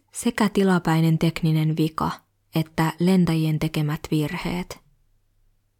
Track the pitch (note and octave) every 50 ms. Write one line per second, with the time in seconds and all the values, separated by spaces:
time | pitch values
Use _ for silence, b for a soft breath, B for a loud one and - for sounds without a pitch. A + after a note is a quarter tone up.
0 | _ _ _ - - A#3+ - - G#3+ G3 - G3+ G3 F#3+ F#3 F3 - E3 D#3+ D#3+
1 | D#3+ E3 D#3+ D#3+ - E3 D#3+ - - D#3+ D#3 D#3 D#3 D#3 D#3 D#3+ D#3 D#3 - -
2 | D#3 E3 - - _ _ _ _ _ _ - D#3+ D#3+ - _ - D#3+ D#3+ - -
3 | F3 F#3 F#3+ F#3 F3 E3+ D#3+ D#3+ D#3+ D#3 D#3 D3+ D#3 D#3 - D#3 D3+ D3 D#3 -
4 | - - D#3+ D3+ D3+ D3 F3+ E3 - F3 F3+ F3 F3+ - - - _ _ _ _
5 | _ _ _ _ _ _ _ _ _ _ _ _ _ _ _ _